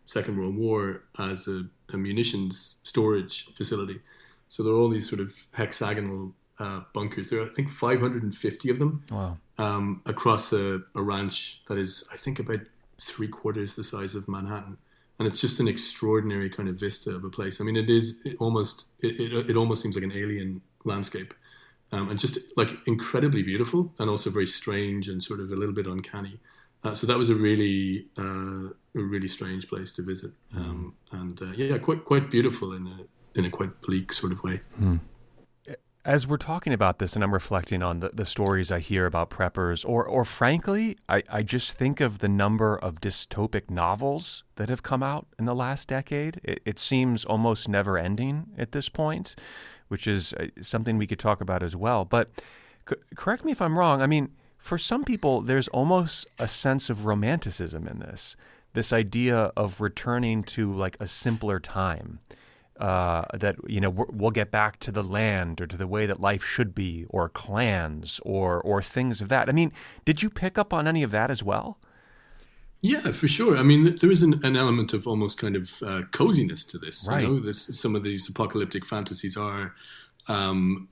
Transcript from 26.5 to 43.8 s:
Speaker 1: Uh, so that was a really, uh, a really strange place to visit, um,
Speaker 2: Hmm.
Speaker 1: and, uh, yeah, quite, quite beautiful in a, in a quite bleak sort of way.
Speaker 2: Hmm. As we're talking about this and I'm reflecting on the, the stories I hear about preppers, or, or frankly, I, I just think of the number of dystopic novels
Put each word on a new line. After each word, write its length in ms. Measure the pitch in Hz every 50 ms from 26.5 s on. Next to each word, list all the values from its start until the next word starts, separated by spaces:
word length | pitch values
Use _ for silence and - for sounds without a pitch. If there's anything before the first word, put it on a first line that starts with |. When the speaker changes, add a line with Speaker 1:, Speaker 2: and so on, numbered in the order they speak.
| _ _ _ _ _ _ -
Speaker 1:
Uh, 80 | 110 107
so 120 | - -
that 100 | 113 123
was 120 | 123 123 117
a 60 | 113
really, 720 | 107 107 104 107 107 104 101 98 98 95 95 95 98 - - _
uh, 520 | - 98 98 95 95 95 95 95 95 95 95
a 20 | - - _ _ -
really 340 | 110 101 98 101 98 95
strange 400 | 92 - - 98 95 92 92 90
place 240 | - - 95 95 92
to 120 | - - 90
visit, 280 | 95 92 92 - - - _ _ - 107
um, 380 | 92 85 87 87 85 85 80 - _ _ _
Speaker 2:
Hmm. 80 | -
Speaker 1:
and, 240 | 92 90 90 87 -
uh, 40 | 95 92 95
yeah, 220 | 117 135 135 139 -
quite, 260 | - 165 160 160 -
quite 240 | - 143 139 139 -
beautiful 400 | - 117 120 123 120 - 101 92 92
in 140 | 92 92
a, 120 | 92 95 95 - - _ _ _ - -
in 60 | - 90
a 60 | 90
quite 320 | - - 98 92 - -
bleak 320 | - - 95 95 92 - -
sort 180 | - - 90
of 100 | 90 90 -
way. 180 | 92 92 95 - - -
Speaker 2:
Hmm. 200 | - 104 92 87 82 - - - - - - _ - - _ _ _ _ - - - _ _ _ _ -
As 220 | 139 139 147 123
we're 100 | 135 151
talking 340 | 139 - 151 160 180 - 156
about 280 | 127 101 101 92 87 -
this 160 | 98 87 -
and 80 | 107 104
I'm 100 | 98 101
reflecting 480 | 92 - - 104 92 82 - 104 90
on 180 | 90 90 85 85
the, 120 | 90 95 -
the 120 | 107 107
stories 460 | - - - 101 98 98 95 90 -
I 80 | 92 87
hear 280 | 78 - 95 95 92
about 240 | 87 82 82 85 -
preppers, 520 | - - 92 87 - 95 92 87 87 82 -
or, 220 | - 120 117 -
or 180 | - - 131 117
frankly, 760 | - - - 120 123 156 170 - 202 196 214 226 220 - - _ -
I, 140 | 95 101 - -
I 100 | - 110
just 300 | 113 101 123 123 - -
think 280 | - - 131 135 143 -
of 200 | 147 120 104 98
the 80 | 107 101
number 480 | 101 101 101 101 107 107 110 107 104
of 240 | - - 92 80 80
dystopic 720 | - 98 - - - - - 104 107 110 - 101 - -
novels 720 | 90 87